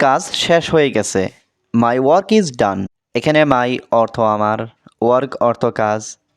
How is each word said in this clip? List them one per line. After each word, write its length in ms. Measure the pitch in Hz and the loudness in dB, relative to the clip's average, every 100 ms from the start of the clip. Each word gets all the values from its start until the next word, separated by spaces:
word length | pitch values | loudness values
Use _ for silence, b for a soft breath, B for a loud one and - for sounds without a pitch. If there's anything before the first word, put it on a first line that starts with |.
কাজ 180 | 139 143 - - - | 0 0 -2 -6 0
শেষ 180 | 170 - | 0 2
হয়ে 160 | 160 139 107 | 2 2 0
গেছে। 260 | 101 98 92 - _ _ _ | -2 -2 -4 -8 _ _ _
My 220 | 117 117 127 135 | 0 2 2 2
work 200 | 175 196 220 | 2 2 0
is 80 | 170 123 | 0 -2
done। 180 | 104 95 98 _ _ 123 | -2 -2 -8 _ _ -4
এখানে 240 | 156 151 151 127 | 0 2 2 2
my 140 | 123 127 - 117 | 0 -4 -2 0
অর্থ 140 | 113 - 110 104 | 0 0 0 0
আমার, 240 | 107 110 113 _ - _ 113 | 0 -2 -8 _ -20 _ 0
work 220 | 127 131 - 120 | 2 0 -2 -2
অর্থ 160 | 117 120 117 | 0 -2 0
কাজ, 200 | 107 107 107 - _ | -2 -2 -8 -20 _